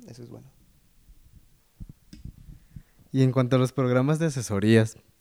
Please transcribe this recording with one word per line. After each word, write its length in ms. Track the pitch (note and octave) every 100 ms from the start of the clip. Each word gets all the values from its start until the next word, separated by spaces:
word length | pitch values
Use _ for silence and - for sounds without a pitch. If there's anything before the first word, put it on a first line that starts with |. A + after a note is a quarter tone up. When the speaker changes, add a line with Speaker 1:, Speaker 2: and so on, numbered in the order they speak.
| -
Speaker 1:
Eso 140 | A#2
es 60 | A#2+
bueno. 220 | A#2+ C3 _ _ _ _ _ - - - - _ _ _ - - - _ - - - - - _ - - _ _
Speaker 2:
Y 100 | C3+
en 100 | C3
cuanto 240 | B2+ B2 B2+
a 20 |
los 140 | B2+
programas 460 | - B2+ B2 C3+ D#3
de 80 | E3
asesorías, 720 | C3 G#2+ G2+ G#2 A2+ A2 - _ _